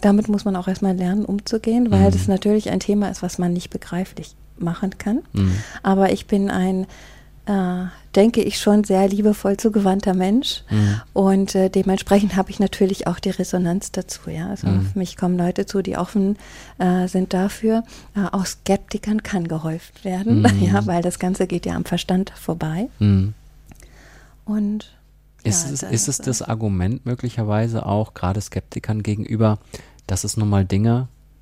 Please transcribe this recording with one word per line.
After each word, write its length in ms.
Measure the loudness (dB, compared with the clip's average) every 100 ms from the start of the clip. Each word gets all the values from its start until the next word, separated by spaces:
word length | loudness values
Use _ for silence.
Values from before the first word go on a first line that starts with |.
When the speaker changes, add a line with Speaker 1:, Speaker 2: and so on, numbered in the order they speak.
Speaker 1:
damit 260 | 4 4 2
muss 160 | -2
man 100 | -2
auch 140 | -2 -4
erstmal 260 | -2 0
lernen, 300 | 0 0 -2
umzugehen, 640 | -2 -4 -4 -4 0 2 4
weil 180 | 6 6
Speaker 2:
Mhm. 40 |
Speaker 1:
das 160 | 4 2
natürlich 420 | 0 2 0 0
ein 100 | -2
Thema 280 | 0 0 -2
ist, 120 | -4
was 160 | -6 -2
man 140 | -2
nicht 160 | -2 -6
begreiflich 640 | -12 -8 -6 -6 -10 -16 -20 -20 -6
machen 380 | -6 -4 -6 -4
kann. 220 | -2 -2 -2
Speaker 2:
Mhm. 240 | 0 2 0 -4 -4
Speaker 1:
Aber 300 | 0 4 4
ich 140 | 0 0
bin 240 | 0 0
ein, 360 | 0 0 -2 -4 -12 -20 -20 -20 -12 -4
äh, 400 | -2 0 -4 -8 -12 0
denke 280 | 4 4 4
ich, 160 | 0 0
schon 240 | 4 4
sehr 240 | 4 2 2
liebevoll 480 | 2 2 2 0 0
zugewandter 560 | 2 2 2 2 2
Mensch. 520 | 2 2 2 0 -6 -2
Speaker 2:
Mhm. 320 | 2 2 0 -2
Speaker 1:
Und, 400 | 2 4 4 2
äh, 160 | 0 2
dementsprechend 680 | 2 2 0 2 2 4 0
habe 140 | -2
ich 100 | -2
natürlich 460 | -2 2 0 0 -4
auch 120 | -4
die 120 | -4
Resonanz 600 | -4 -2 0 0 -2 -4
dazu. 360 | -8 -8 -12 -10
Ja? 220 | -8 -8
Also 160 | -4 0
Speaker 2:
Mhm. 140 | 0
Speaker 1:
auf 140 | 0
mich 220 | -2 -6 -2
kommen 220 | 0 0
Leute 260 | 0 -2
zu, 160 | -2 -4
die 160 | -2 -4
offen, 400 | -2 0 0 -2 -10 -20 -16 -2
äh, 300 | 0 2 0
sind 240 | -2 0
dafür. 520 | 0 -2 0 0 0 -2 -12 -8
Äh, 120 | -4 -2
auch 120 | -2
Skeptikern 760 | -4 -4 0 0 -2 -8 -2 -4
kann 260 | -2 -4 -2
geholfen 460 | -4 -4 -6 -10 -12
werden, 360 | -6 -4 2 4
Speaker 2:
Mhm. 20 |
Speaker 1:
<laughs> 160 | 6 6
ja, 220 | 4 2 2
weil 140 | 0
das 180 | 0 -2
Ganze 280 | -2 0 -2
geht 180 | -2
ja 100 | -4 -4
am 100 | -2
Verstand 440 | -2 0 0 0 -6
vorbei. 520 | -8 -4 -4 -4 -6 0
Speaker 2:
Mhm. 340 | 4 4 2 -6 -18 -20 -20 -20 -20 -20 -20 -20 -20 -14
Speaker 1:
Und 480 | -4 -2 -2 -4 -8 _ _ _ _ _
Speaker 2:
Ist 220 | -2 -2 -2
Speaker 1:
ja, 40 |
Speaker 2:
es, 80 | -6
Speaker 1:
da 60 | -4
Speaker 2:
ist 140 | -2
es 160 | -2 -2
Speaker 1:
ist 80 | -4
Speaker 2:
das 160 | -4
Argument 640 | -4 -2 -2 0 -2 -2 -4
möglicherweise 800 | -4 -4 -4 0 0 0 -2 -2
auch, 280 | -2 -2
gerade 260 | -4 -2 -2
Skeptikern 640 | -6 -8 -8 -8 -4 -4
gegenüber, 560 | -2 -4 -2 2 2 2 -6 -20 -20 -18 -6
dass 180 | -4
es 120 | -4 -2
nun 120 | 2
mal 140 | 2
Dinge 440 | 2 2 2 0 -2 -12 _ _